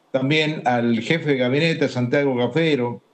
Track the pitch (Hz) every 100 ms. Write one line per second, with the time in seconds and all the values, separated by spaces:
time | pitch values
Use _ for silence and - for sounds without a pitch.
0 | _ 131 135 156 151 156 123 120 117 113
1 | - 165 147 131 123 143 165 160 135 127
2 | 123 143 143 120 120 151 160 135 120 98
3 | -